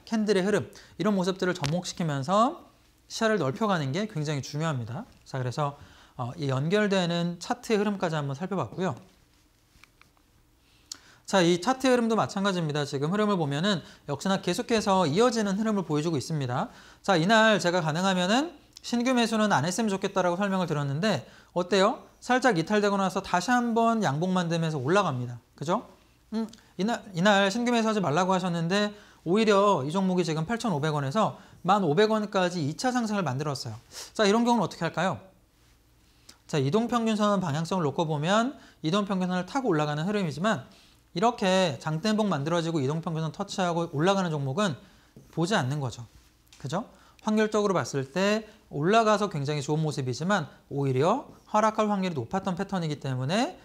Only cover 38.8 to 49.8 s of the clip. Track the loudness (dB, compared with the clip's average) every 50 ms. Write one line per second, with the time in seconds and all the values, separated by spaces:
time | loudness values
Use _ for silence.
38.8 | -4 -2 0 0 0 -2 -2 -2 -2 -2 -2 -4 -4 -4 -6 -4 0 0 2 2
39.8 | 0 0 -2 -4 -2 -2 -2 -2 -2 -2 -4 -2 -2 0 -2 -2 -4 -10 -18 -20
40.8 | -20 -20 _ _ _ _ _ 0 0 0 0 2 0 2 2 2 2 2 0 -4
41.8 | -4 -4 -4 -2 0 0 2 2 2 0 0 0 0 0 0 0 0 0 0 0
42.8 | 0 0 -2 -2 -4 -4 -4 -4 -4 -6 -6 -6 -8 -6 -4 -2 -2 0 0 -2
43.8 | -2 -2 -2 0 2 2 2 2 0 0 -2 -2 -4 -4 -2 -2 -2 -2 -2 -4
44.8 | -10 -18 -20 -20 _ _ _ -20 -20 -10 -4 -4 -2 0 0 0 0 0 -2 -4
45.8 | -4 -6 -6 -10 -14 -18 _ -20 -20 _ _ _ _ _ -20 -14 -10 -6 -6 -6
46.8 | -6 -8 -14 -20 -20 -20 _ _ -4 0 2 2 2 2 2 2 2 2 2 2
47.8 | 0 0 -2 -4 -4 -4 -2 0 0 2 0 0 -2 -6 -14 -20 _ _ -8 -2
48.8 | 0 4 4 4 6 6 4 2 2 -2 -2 -4 -4 -2 -4 -4 -2 -2 -2 0